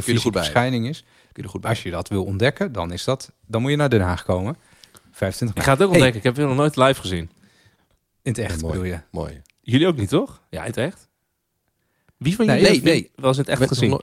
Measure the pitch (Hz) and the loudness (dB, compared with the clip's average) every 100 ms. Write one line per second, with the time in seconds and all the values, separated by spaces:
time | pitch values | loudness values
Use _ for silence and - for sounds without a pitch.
0 | 110 117 120 95 80 120 123 127 113 160 | -2 0 0 -2 -2 0 0 0 -4 -8
1 | - _ _ - 98 98 110 113 95 85 | -14 _ _ -16 -12 -8 -4 -4 -4 -8
2 | 85 101 95 101 120 - 202 113 85 90 | -4 -4 -4 -2 -2 0 -4 -6 -6 -6
3 | - 135 - _ - 113 127 147 147 117 | -6 -6 -8 _ -8 -4 -2 0 2 2
4 | 90 87 - 92 95 165 _ _ - - | 2 -2 -2 -2 -2 -8 _ _ -20 -20
5 | _ - 98 - 120 101 - 135 196 175 | _ -6 -6 -4 -6 -2 2 2 4 6
6 | 131 113 127 123 147 131 147 147 131 135 | 4 2 -2 0 0 2 0 4 2 2
7 | - 90 85 _ _ _ _ _ _ _ | -2 -6 -6 _ _ _ _ _ _ _
8 | _ _ - 117 101 85 80 80 90 85 | _ _ -6 -4 -4 -4 -4 -4 -4 -8
9 | - 85 78 76 - _ - 123 180 156 | -10 -10 -10 -12 -20 _ 0 2 4 2
10 | 98 147 262 - _ - 87 117 135 - | 0 0 0 -6 _ -10 -8 -4 -4 -6
11 | _ _ _ _ _ _ _ _ _ _ | _ _ _ _ _ _ _ _ _ _
12 | _ _ 131 190 220 208 196 185 135 151 | _ _ -2 2 4 6 6 6 4 2
13 | - - 135 131 139 131 127 117 123 139 | 0 -2 0 0 0 0 2 2 2 0